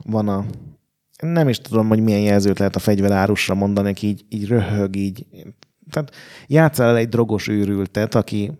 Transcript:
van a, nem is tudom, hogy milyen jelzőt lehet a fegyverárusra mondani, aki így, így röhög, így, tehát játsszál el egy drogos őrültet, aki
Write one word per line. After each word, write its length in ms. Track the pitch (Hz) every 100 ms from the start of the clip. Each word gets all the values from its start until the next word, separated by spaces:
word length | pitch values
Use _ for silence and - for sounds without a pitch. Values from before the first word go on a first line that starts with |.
| -
van 220 | 110 104
a, 180 | 98 104 64 - - _ _ _ _
nem 280 | 160 170 147
is 100 | 110
tudom, 280 | - 113 110
hogy 120 | 110
milyen 180 | 110 101
jelzőt 380 | 104 101 98 92
lehet 160 | 98 92
a 40 |
fegyverárusra 760 | 107 101 98 98 101 101 - 98
mondani, 340 | 101 101 101
aki 180 | 95 107
így, 180 | 101 -
így 180 | 110 101
röhög, 480 | 117 98 104 98 98
így, 300 | 98 92 - - - - _ _ -
tehát 200 | 156 143 - - - -
játsszál 420 | 147 160 - 120
el 80 | 117
egy 120 | 113
drogos 380 | 117 113 107 -
őrültet, 680 | 104 101 101 95 - 107 117
aki 360 | - 110 101 76